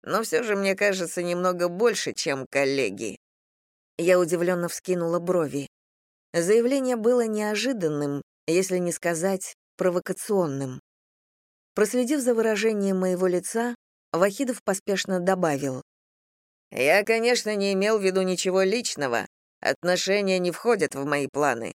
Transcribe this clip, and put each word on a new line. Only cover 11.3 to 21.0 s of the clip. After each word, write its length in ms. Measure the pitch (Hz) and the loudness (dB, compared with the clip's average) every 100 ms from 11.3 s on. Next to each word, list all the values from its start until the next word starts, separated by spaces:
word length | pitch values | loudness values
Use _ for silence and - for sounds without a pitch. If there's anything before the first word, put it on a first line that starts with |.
| _ _ _ _ | _ _ _ _
Проследив 460 | - 202 247 240 294 | 0 2 2 0 0
за 140 | 247 | 2
выражением 640 | 226 220 214 220 214 196 190 | 2 2 2 0 0 0 2
моего 280 | 185 180 185 | 0 2 2
лица, 480 | 175 175 226 240 240 _ _ _ | 0 -2 -4 -4 -6 _ _ _
Вахидов 500 | 165 196 202 262 247 | 2 2 2 -4 -2
поспешно 580 | - 196 - 190 - 185 | -2 -4 0 -2 0 0
добавил: 600 | 175 185 170 143 139 131 - _ _ _ _ _ _ _ _ | 0 2 2 0 -4 -6 -12 _ _ _ _ _ _ _ _
«Я, 340 | - 135 185 | 0 4 4
конечно, 500 | 208 226 233 240 214 | 4 2 2 0 0
не 200 | 208 196 | -2 0
имел 240 | 190 208 220 | 0 2 2
в 40 | |
виду 200 | 196 185 | 2 0
ничего 400 | 185 180 190 185 | 0 -2 0 2
личного. 640 | 190 233 - - 139 117 - _ _ _ | 2 0 -4 -4 -2 -2 -4 _ _ _
Отношения 800 | - 139 175 180 - 202 196 185 | -4 -2 0 0 2 0 2 0
не 120 | 180 | 0
входят 440 | 165 233 220 147 | -2 0 2 0
в 100 | 139 | -2